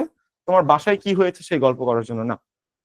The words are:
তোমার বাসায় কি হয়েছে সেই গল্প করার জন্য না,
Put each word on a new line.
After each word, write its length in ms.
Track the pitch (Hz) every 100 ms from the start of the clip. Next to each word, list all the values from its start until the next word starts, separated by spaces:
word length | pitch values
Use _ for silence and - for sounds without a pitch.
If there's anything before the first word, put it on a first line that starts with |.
| 320 _ _ _ -
তোমার 160 | 185 151
বাসায় 260 | 151 - 202
কি 60 | 202 185
হয়েছে 220 | 180 180 -
সেই 120 | 160
গল্প 160 | 131 127 123
করার 160 | 117 113
জন্য 120 | 113 117
না, 60 | 110 _ _ _ _